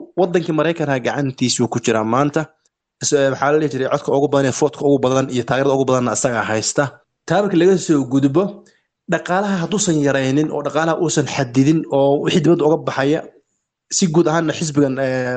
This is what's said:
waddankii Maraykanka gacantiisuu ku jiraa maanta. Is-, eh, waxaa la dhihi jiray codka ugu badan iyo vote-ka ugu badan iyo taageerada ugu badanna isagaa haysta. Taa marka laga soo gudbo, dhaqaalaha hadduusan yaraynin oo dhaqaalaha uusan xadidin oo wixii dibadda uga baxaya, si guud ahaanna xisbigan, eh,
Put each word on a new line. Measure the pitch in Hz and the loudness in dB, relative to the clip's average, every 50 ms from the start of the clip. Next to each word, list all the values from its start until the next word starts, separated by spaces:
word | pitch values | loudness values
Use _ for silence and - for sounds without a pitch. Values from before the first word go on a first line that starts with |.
| - - - | -4 -6 -2
waddankii | 170 190 185 170 185 160 - 160 | 0 0 2 0 0 -2 0 0
Maraykanka | 151 147 160 165 165 151 143 135 127 | 0 0 0 0 -2 -2 -2 -2 -2
gacantiisuu | 117 120 110 139 143 135 131 - 131 120 - - 120 113 | -2 -2 -2 -2 -4 -4 -2 -2 -2 0 0 0 -2 -2
ku | - 120 | -2 -2
jiraa | - - 110 110 110 | 0 0 0 0 0
maanta. | 110 117 127 143 147 - 160 156 - _ _ _ _ _ _ _ _ _ - | 0 0 0 0 0 0 -2 -4 -6 _ _ _ _ _ _ _ _ _ -8
Is-, | - - 147 | -4 0 0
eh, | 143 139 139 | 2 2 2
waxaa | 139 - 139 143 151 | 0 0 0 2 2
la | 156 | 2
dhihi | 156 139 | 0 0
jiray | 131 131 131 - | -2 -2 -4 -2
codka | 135 147 - - - | -2 -2 -2 0 0
ugu | 139 143 139 | 0 0 2
badan | 139 139 139 131 | 2 2 2 0
iyo | 120 | 0
vote-ka | - 156 139 - - 156 | 0 0 -2 -2 0 0
ugu | 143 143 131 | 2 2 2
badan | 123 127 131 135 131 135 | 2 2 2 0 0 -2
iyo | 127 120 - | -2 -4 -2
taageerada | - 123 131 139 139 135 | -2 0 0 0 2 2
ugu | 135 131 | 0 0
badanna | 127 131 127 123 120 110 | 0 0 0 0 0 -2
isagaa | - - 131 120 110 101 | -2 -2 -2 -2 -2 -2
haysta. | 95 107 110 107 - - - 143 139 - - _ _ _ _ _ - | -2 -2 -2 -2 -4 -2 -2 -2 -4 -4 -12 _ _ _ _ _ -2
Taa | 165 185 208 | 0 0 0
marka | 202 180 | 2 2
laga | 160 170 185 190 175 | 4 4 4 4 2
soo | - - 160 143 131 | 2 0 0 0 0
gudbo, | 123 131 139 135 139 135 170 202 196 - - - _ _ _ _ _ _ _ _ - | 0 0 2 2 2 2 2 0 -2 -4 -12 -20 _ _ _ _ _ _ _ _ -4
dhaqaalaha | 165 160 - - 180 190 208 202 196 180 | -4 -4 -2 -2 -2 -2 0 0 -2 -2
hadduusan | 165 147 190 196 - 180 160 151 | -2 -2 -2 -2 0 0 0 2
yaraynin | 143 139 135 135 131 131 135 147 156 151 | 2 2 2 0 0 0 0 0 0 0
oo | - 147 143 | -2 -4 -6
dhaqaalaha | 143 135 151 160 165 160 | -4 -2 -2 0 0 0
uusan | - 170 151 - 156 143 | 0 -2 -2 0 0 -2
xadidin | - - - 139 120 120 135 135 147 160 160 147 | -2 -2 -4 -4 -2 2 2 2 4 2 0 0
oo | - 139 139 139 139 143 147 | 0 0 2 2 4 2 2
wixii | - 151 139 180 | 0 0 0 2
dibadda | 143 156 170 170 139 | 4 4 2 4 4
uga | 151 160 | 2 2
baxaya, | 156 135 127 117 131 135 143 156 160 - - - _ _ _ _ _ _ _ _ _ _ - | 0 -2 -4 -4 -2 0 0 0 -2 -4 -8 -18 _ _ _ _ _ _ _ _ _ _ -8
si | - - 196 | -4 -2 0
guud | 170 151 170 165 151 | 2 2 2 2 2
ahaanna | 156 170 165 151 139 | 2 0 0 -2 -2
xisbigan, | - 170 151 139 143 143 135 131 | -4 -6 -4 0 0 0 0 0
eh, | 135 135 131 131 131 127 123 127 | -2 -2 -2 -2 -2 -2 -4 -4